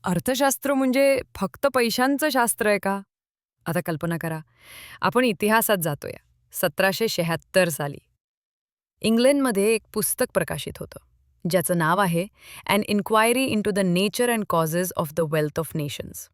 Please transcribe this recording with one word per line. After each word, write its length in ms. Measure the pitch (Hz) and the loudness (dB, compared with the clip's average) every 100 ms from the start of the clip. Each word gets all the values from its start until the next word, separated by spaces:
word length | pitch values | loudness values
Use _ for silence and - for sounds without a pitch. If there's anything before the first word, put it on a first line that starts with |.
अर्थशास्त्र 680 | - 175 - 254 277 - - | -2 -2 0 0 0 0 0
म्हणजे 480 | 269 262 262 277 269 - - | 0 2 4 4 2 -2 -8
फक्त 320 | 190 - 277 | -8 -2 0
पैशांचं 600 | 262 233 226 262 285 311 | 2 0 2 0 2 0
शास्त्र 380 | 254 233 - 214 | 0 0 0 0
आहे 120 | 202 | 0
का? 220 | 196 196 196 _ _ _ _ _ - | -2 -6 -8 _ _ _ _ _ -6
आता 140 | 165 175 | -4 -4
कल्पना 320 | 156 170 165 | -4 -4 -4
करा, 180 | 165 160 - _ - - - - | -6 -8 -12 _ -20 -20 -20 -4
आपण 240 | 185 233 254 | 0 2 2
इतिहासात 520 | 180 208 226 247 202 | 2 2 2 2 0
जातोय, 340 | 165 143 - - _ _ _ | 0 -4 -8 -14 _ _ _
सतराशे 560 | - 180 - 190 180 226 | -4 -2 2 0 2 -2
शहात्तर 640 | - 165 165 _ 185 175 | 0 -2 -4 _ 2 2
साली. 280 | 151 143 - _ _ _ _ _ _ _ _ _ _ | 0 -6 -8 _ _ _ _ _ _ _ _ _ _
इंग्लंडमध्ये 760 | 214 226 254 285 269 196 208 220 | 0 4 4 4 2 2 2 0
एक 60 | _ | _
पुस्तक 320 | 214 - - 254 | -4 -4 -2 -2
प्रकाशित 400 | - 160 156 - - | -2 -2 -6 -8 -12
होतं, 180 | - - _ _ _ _ 175 | -14 -16 _ _ _ _ 0
ज्याचं 280 | 180 165 175 | 0 2 0
नाव 220 | 156 185 | 2 2
आहे 280 | 190 170 196 _ - - - | 2 0 -4 _ -20 -10 0
An 100 | 202 | 0
Inquiry 680 | - 208 - 220 226 240 269 | 2 -2 2 2 4 2 0
into 220 | 214 208 | 0 -2
the 120 | 202 | 0
Nature 460 | 190 175 202 - 240 233 | 2 2 0 0 0 0
and 80 | 143 | 0
Causes 340 | 170 160 170 180 - | 0 0 -2 -4 -4
of 60 | 151 | -4
the 180 | 156 | -2
Wealth 380 | 160 156 151 - | -2 0 -2 -4
of 140 | 156 160 | -6 -6
Nations. 420 | 147 - - - - | -6 -8 -12 -14 -20